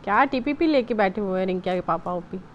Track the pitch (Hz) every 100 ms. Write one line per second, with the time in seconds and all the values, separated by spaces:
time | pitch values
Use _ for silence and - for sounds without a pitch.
0 | - 208 277 254 240 285 330 285 233 220
1 | 196 190 196 185 190 185 185 180 175 170
2 | 180 180 170 190 185